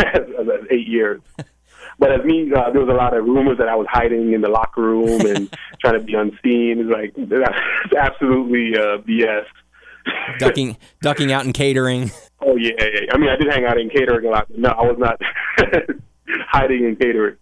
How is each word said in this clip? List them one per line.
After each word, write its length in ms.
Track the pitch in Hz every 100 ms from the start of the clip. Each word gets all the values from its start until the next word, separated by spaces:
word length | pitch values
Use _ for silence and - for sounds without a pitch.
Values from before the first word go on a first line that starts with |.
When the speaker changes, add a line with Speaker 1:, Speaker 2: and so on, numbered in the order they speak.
| -
Speaker 1:
<laughs> 80 |
as, 80 | - 123 123
as 280 | 113 104 107
eight 180 | 123 113
years. 320 | 113 107 101 - -
Speaker 2:
<laughs> 60 | - _ _ - - -
Speaker 1:
But 120 | 139
as 140 | 131 147
me, 260 | 160 151
uh, 200 | 135 123
there 100 | 135
was 80 | 127
a 80 | 127
lot 180 | 123 117
of 100 | 113
rumors 340 | 135 135 123
that 80 | 113
I 80 | 113
was 100 | 101
hiding 460 | 123 117 117 113
in 80 | 110
the 80 | 104
locker 320 | 110 110 -
room 400 | 113 113 113 113
and 340 | - 101 101 - -
Speaker 2:
<laughs> 140 | -
Speaker 1:
trying 180 | 123 113
to 0 |
be 160 | 110 110
unseen. 640 | 107 - 127 120 117 117
It's 100 | 113
like, 240 | 113 107 -
<laughs> 140 | 101
that's 640 | 117 123 - - - - 147
absolutely, 800 | 135 - 135 131 123 120 113 110
uh, 220 | 107 104 107
B 180 | 113
S. 220 | 113 107 107 - _ _ - - - - - 123
Speaker 2:
Ducking, 380 | 127 - 127 110 - _
ducking 300 | 143 143 139
out 140 | 135 131
in 80 |
catering. 560 | 120 139 131 127 127 120 - - _
Speaker 1:
Oh, 160 | - 127
yeah, 160 | 117 113
yeah, 80 | 107
yeah. 200 | 104 -
I 40 | 135
mean, 100 | 143
I 60 | 131
did 180 | 147
hang 120 | 139 123
out 140 | 120
in 100 | 113
catering 360 | 143 123 117 113
a 60 |
lot. 160 | 110 107
No, 200 | 117 120
I 120 | 113
was 160 | 120 117
not 240 | 120 113 - - - -
<laughs> 260 | - 170 - - - _ - - -
hiding 380 | 143 135 127 120
in 100 | 110
catering. 400 | 123 113 104 -